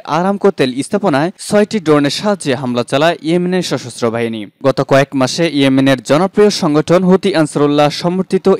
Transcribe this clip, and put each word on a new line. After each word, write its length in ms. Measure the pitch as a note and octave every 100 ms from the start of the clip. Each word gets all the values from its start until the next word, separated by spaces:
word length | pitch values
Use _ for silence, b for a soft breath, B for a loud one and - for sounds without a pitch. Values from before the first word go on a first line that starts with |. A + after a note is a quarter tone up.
| - D3+
আরামকো 320 | F3+ G3+ G3+
তেল 200 | - C3+ B2 C#3
স্থাপনায় 440 | G3+ G3 C#3 E3 - -
ছয়টি 300 | G#3 G#3 A3
ড্রোনের 360 | D#3 D3 C#3+ -
সাহায্যে 360 | G#3 G3+ D3+ B2
হামলা 280 | C3 A#2+
চালায় 340 | A#2 C#3 D#3+ E3+ D3+
ইয়েমেনের 400 | F3 F3+ F#3 F3
সশস্ত্র 340 | C#3 B2 - A#2
বাহিনী। 300 | A2+ A#2 A2+ G2 _
গত 160 | C#3 C3 C#3
কয়েক 180 | C#3 C#3 C#3
মাসে 300 | B2+ - E3+ C#3+
ইয়েমেনের 420 | C#3 C3+ C3+ C3 A2+
জনপ্রিয় 400 | C#3 F#3+ - G#3 G3
সংগঠন 400 | E3+ D3 D3+ E3+
হুতি 260 | F#3 F#3 G3 D#3+
আনসারুল্লাহ 540 | D3+ - D3 D3 D3 C#3+
সমর্থিত 460 | F3 F3+ F#3 F#3+ F#3+ F#3+